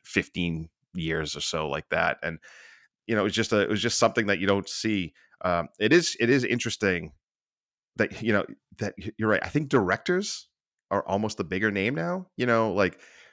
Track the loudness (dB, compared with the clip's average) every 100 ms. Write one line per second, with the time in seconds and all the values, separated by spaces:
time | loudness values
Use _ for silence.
0 | -4 -2 -2 -2 -4 -4 -8 _ _ -8
1 | -4 -4 -4 -6 -6 -4 -4 -6 -2 0
2 | 0 -2 -6 -10 -14 -20 -20 -20 _ _
3 | -2 0 0 0 0 2 2 0 -2 2
4 | 2 2 0 0 2 0 -2 -4 -2 -2
5 | -2 -10 _ -6 -2 0 -2 0 4 4
6 | 4 2 4 4 2 0 -2 0 0 0
7 | -4 -14 _ _ _ _ _ _ _ -2
8 | -2 -2 0 2 0 -8 _ -8 -8 -8
9 | -10 -2 2 2 2 -2 2 2 4 2
10 | 0 0 -2 -8 -14 _ _ _ -4 -2
11 | 0 0 0 -4 -4 -2 0 0 -2 -2
12 | -4 -6 -8 -4 0 2 2 2 0 -2
13 | -16 -20 -20